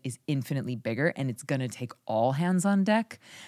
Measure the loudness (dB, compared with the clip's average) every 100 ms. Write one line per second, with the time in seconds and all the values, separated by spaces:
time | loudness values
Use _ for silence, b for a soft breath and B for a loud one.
0 | -8 -8 -2 -2 0 -2 -2 -4 -2 0
1 | 0 0 -4 -4 -4 -2 -2 -6 -10 -10
2 | -4 2 2 2 2 2 4 4 4 2
3 | 0 -10 B B